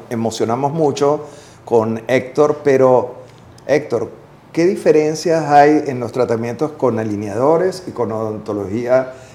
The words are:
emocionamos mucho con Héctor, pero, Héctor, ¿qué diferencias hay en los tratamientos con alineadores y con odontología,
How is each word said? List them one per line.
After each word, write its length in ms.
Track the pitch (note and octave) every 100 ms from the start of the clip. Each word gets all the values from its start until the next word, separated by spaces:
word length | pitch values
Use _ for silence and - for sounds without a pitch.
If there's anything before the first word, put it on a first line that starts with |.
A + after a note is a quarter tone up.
| -
emocionamos 640 | A#2 A2+ A2 A2 A#2+ C#3+
mucho 540 | D#3+ D3 C3 C#3+ D3+ D3+ - - - -
con 360 | A#2 A2 A2+ -
Héctor, 520 | B2+ - - D3 D3+
pero, 520 | C#3+ C3 C3 B2+ - - - - - - -
Héctor, 440 | D3 D3 A#2+ A2 - - - -
¿qué 120 | - F3
diferencias 800 | G3+ F#3 D#3 D3+ D#3 F3 E3 D3+
hay 360 | D3 D3 D3+ D3
en 120 | B2+
los 120 | A#2
tratamientos 600 | B2 A#2 A2+ A#2 A#2 D3+
con 260 | - C3 A2+
alineadores 840 | A2 G2+ G#2+ G2+ C3+ E3 F#3 F3+ -
y 40 |
con 200 | A2+ A2
odontología, 1000 | A2 A2 G#2+ G#2+ G#2 F#2+ G#2+ A#2+ B2+ C3 - -